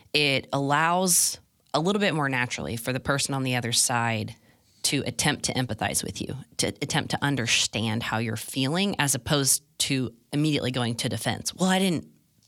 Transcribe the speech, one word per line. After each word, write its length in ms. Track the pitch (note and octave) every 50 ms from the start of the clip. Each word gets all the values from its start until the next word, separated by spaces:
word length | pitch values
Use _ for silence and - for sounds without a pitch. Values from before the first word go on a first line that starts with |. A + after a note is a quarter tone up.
| - _
it 360 | - D3 D3 C#3+ C3+ C3 - -
allows 880 | - C#3 C#3 C3+ C#3+ D3 D#3+ E3 F3 F3+ F#3+ F#3 E3 - - - - - - _ _ _ _ _ -
a 60 | C#3+
little 200 | E3 F#3 G3+ G#3+
bit 140 | G3+ F#3+ D3+
more 140 | D#3+ C#3+ C3+
naturally 480 | C3+ B2 B2 B2 - - D2 D2 A2
for 160 | A#2 - C3+
the 80 | B2+ C3
person 340 | - - C#3 C#3 - - C#3+
on 80 | C3+
the 140 | C3 B2+ B2+
other 160 | B2 A#2 A#2
side 600 | A#2+ - - - B2 A#2+ A#2 A#2 A2+ A2 - A2 - - _ _ _ _ _ _ _ _
to 200 | - - D3+ C#3 -
attempt 380 | - - - - E3 C#3+ - -
to 100 | - -
empathize 480 | B2 B2+ B2 G#2 - - G2+ - -
with 180 | - - - -
you, 160 | - - - C3 - - -
to 100 | - - - - -
attempt 280 | D3+ C#3+ - D3+ - -
to 60 | - -
understand 800 | - C#3+ C#3+ B2+ A2+ A#2 - - - - - A2 A2+ A2+ A2 A#2
how 160 | - - - A2
you're 180 | A#2 A2+ A2
feeling, 600 | A2 - - - C#3 C3 C3 D#3 F3+ G3 G3+ - -
as 160 | C#3+ C#3+ -
opposed 480 | B2 - - D3+ C#3+ C3+ C3 - - - _ _ -
to 340 | - - C#3+ C3 B2+ A2 - - _ _
immediately 380 | - C#3+ D3+ D#3 D3 C3+ - B2+
going 240 | B2+ C3 A#2+ A2+ B2+
to 120 | - - B2+
defense. 460 | G#2+ A2 - A#2+ G#2+ - - - -
"Well, 140 | - F3+ F#3
I 100 | F#3 F#3+
didn't 280 | F#3+ F#3+ E3+ - - - - _ _ _ _ _ _